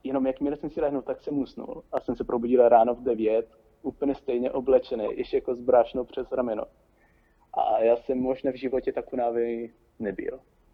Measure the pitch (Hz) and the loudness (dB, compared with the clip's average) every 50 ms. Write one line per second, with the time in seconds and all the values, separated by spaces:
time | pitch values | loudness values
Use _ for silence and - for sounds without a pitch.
0 | - 131 135 139 131 131 127 - 143 143 147 147 - 151 - 170 156 143 143 131 | -8 -4 -2 0 0 -2 -2 -2 -4 -4 -4 -6 -8 -8 -4 -4 -2 -2 -2 -4
1 | - - 127 - - - 147 143 127 - - - - - - - - _ - 135 | -4 -6 -8 -8 -8 -6 -4 -4 -4 -6 -8 -12 -12 -12 -14 -14 -12 _ -8 -6
2 | - - 120 - - - 123 120 117 120 127 127 120 117 120 117 113 120 120 120 | -4 -4 -6 -6 -4 -4 -2 -2 0 4 4 6 8 8 8 8 6 4 2 -2
3 | - 127 113 110 107 107 110 113 113 - _ _ _ _ _ _ - 139 - - | -2 -2 -2 0 0 2 0 0 -2 -4 _ _ _ _ _ _ -10 -8 -6 -4
4 | 143 143 135 - - - 123 120 127 127 - 139 123 131 131 127 127 - 131 113 | -4 -4 -4 -4 -4 -4 -2 -2 -2 -2 -4 -2 2 4 4 4 4 0 -4 -4
5 | 104 - - - - - - 131 - - 127 120 120 123 127 120 117 - - 131 | -4 -4 -4 -6 -6 -4 -4 -4 -2 -4 -6 -2 2 4 6 6 6 4 0 -6
6 | 123 - - 131 123 - 131 127 127 120 107 107 - - _ _ _ _ _ _ | -6 -6 -6 -8 -6 -4 -4 -4 -2 -2 -4 -6 -6 -10 _ _ _ _ _ _
7 | _ _ _ _ _ _ _ _ _ _ - - 113 110 107 113 113 113 120 120 | _ _ _ _ _ _ _ _ _ _ -4 -2 0 2 2 4 4 4 4 2
8 | - - 131 127 127 127 131 127 - 139 127 123 135 123 127 127 - 135 - 131 | 0 -2 -2 -2 -2 -2 -2 -2 -2 -4 -4 -4 -4 -4 -4 -2 -2 -4 -4 -6
9 | 117 - - 127 120 117 117 120 117 117 117 117 117 113 - _ _ _ _ - | -8 -6 -6 -4 -2 -2 0 -2 -2 -2 -4 -6 -8 -10 -14 _ _ _ _ -8
10 | 113 101 95 - - - - 131 - _ _ _ _ _ | -8 -6 -6 -6 -8 -8 -10 -10 -14 _ _ _ _ _